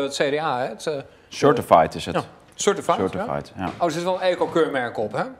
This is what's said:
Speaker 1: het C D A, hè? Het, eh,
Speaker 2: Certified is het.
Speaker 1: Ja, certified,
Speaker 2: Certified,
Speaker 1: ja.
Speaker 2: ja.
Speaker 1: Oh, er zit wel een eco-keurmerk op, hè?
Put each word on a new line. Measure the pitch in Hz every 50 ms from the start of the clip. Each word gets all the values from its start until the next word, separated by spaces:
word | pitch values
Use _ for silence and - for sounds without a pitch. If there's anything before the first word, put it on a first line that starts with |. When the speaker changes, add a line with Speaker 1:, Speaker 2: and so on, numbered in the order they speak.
Speaker 1:
het | 139 135 -
C | - 160 139 143
D | 151
A, | 160 151 127 123
hè? | 131 -
Het, | 113 - -
eh, | 165 151 139 - - - - _ _
Speaker 2:
Certified | - - 143 143 143 127 - - 95 82 80 78 -
is | 85 -
het. | 92 85
Speaker 1:
Ja, | 170 - - - - - - -
certified, | - - 208 190 151 - - 165
Speaker 2:
Certified, | 139 95 92 - 185 214 - 71 73 73 - -
Speaker 1:
ja. | 95 92
Speaker 2:
ja. | 87 - -
Speaker 1:
Oh, | 175
er | 165
zit | 147 170
wel | 170 185 185
een | 180
eco-keurmerk | 185 185 175 165 165 165 - 170 156 139 139 131 120 117 - 123
op, | 107 107
hè? | 117 147 196 262 262